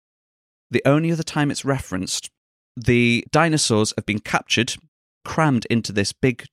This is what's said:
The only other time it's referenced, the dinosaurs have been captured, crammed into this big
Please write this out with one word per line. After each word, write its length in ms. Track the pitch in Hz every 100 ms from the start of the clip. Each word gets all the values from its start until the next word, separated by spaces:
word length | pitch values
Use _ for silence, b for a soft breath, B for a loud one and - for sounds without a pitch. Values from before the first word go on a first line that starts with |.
| _ _ _ _ _ _ -
The 100 | 120 131
only 260 | 147 165
other 120 | 165
time 280 | 160 151 143
it's 140 | - 131
referenced, 640 | 135 - 92 92 - - _ _ _ _ -
the 500 | 117 120 120 117 -
dinosaurs 640 | 151 165 156 - 107 107 -
have 80 | 104
been 140 | 101
captured, 560 | - - - - 120 - _ _ _ _ -
crammed 400 | - 156 123 -
into 220 | 117 110
this 220 | 101 101
big 320 | - - - -